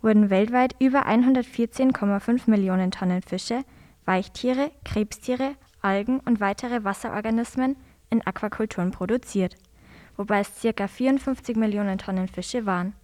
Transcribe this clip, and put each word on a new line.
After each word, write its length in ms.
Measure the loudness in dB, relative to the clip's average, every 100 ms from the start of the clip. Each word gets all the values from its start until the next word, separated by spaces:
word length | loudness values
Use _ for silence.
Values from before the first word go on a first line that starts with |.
wurden 300 | 6 6 6
weltweit 440 | 4 2 2 2 2
über 260 | 2 2
einhundertvierzehn 880 | 2 4 4 4 0 -2 -4 2 2
Komma 280 | 2 0 0
fünf 260 | 2 0 4
Millionen 440 | 2 4 2 0
Tonnen 300 | 0 0 -2
Fische, 420 | -2 -8 -4 -4 -6 -14 -20 _ -2
Weichtiere, 640 | -2 -2 -4 -2 0 -2 -6 -6
Krebstiere, 680 | -4 -4 -6 -6 -2 -2 -6 _ _
Algen 360 | -2 0 0 -2
und 200 | 0 0
weitere 420 | 0 -2 -4 -4
Wasserorganismen 960 | -4 -4 -6 -4 -2 -2 -2 -2 -2 -2 -10 _ _
in 180 | -2 -2
Aquakulturen 640 | -6 -6 -4 -4 -2 -4
produziert, 680 | -4 -2 -2 -2 -2 -2 -4 _ _ -20 -20 -20 -10
wobei 240 | -2 0
es 180 | -2 -4
circa 300 | -4 -2 -6
vierundfünfzig 680 | -2 0 2 0 -6 -4 0
Millionen 420 | 0 0 -2 -4
Tonnen 300 | -4 -4 -4
Fische 360 | -6 -6 -4
waren. 300 | -2 -2 -4 -8